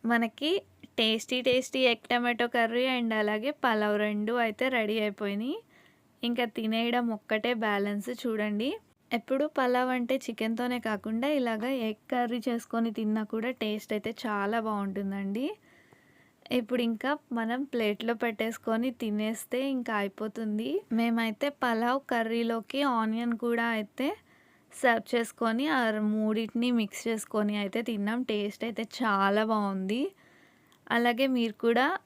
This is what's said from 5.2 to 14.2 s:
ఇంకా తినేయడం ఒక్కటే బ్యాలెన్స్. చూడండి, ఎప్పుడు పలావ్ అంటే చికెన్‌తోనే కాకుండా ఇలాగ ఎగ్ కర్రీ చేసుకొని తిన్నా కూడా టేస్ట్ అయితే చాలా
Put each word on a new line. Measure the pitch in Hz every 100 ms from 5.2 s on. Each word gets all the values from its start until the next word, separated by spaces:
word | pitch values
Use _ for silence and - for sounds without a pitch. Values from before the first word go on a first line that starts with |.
| 202 202 240 403 - - - _ _ _
ఇంకా | 240 240 240
తినేయడం | 226 220 226 233 240 233
ఒక్కటే | 214 _ 214 240
బ్యాలెన్స్. | 240 220 202 202 202 202 240
చూడండి, | 247 220 208 208 247 427 _ _ _
ఎప్పుడు | 233 - 269 302
పలావ్ | - 254 247 254
అంటే | 254 240 262
చికెన్‌తోనే | - 226 220 226 247 247
కాకుండా | 226 208 220 226 269
ఇలాగ | 294 240 220 240 269
ఎగ్ | 220 214 _
కర్రీ | 247 240 240
చేసుకొని | 240 233 - 233 233
తిన్నా | 214 214 220 214
కూడా | 226 233
టేస్ట్ | 254 214 214 -
అయితే | 214 220
చాలా | 226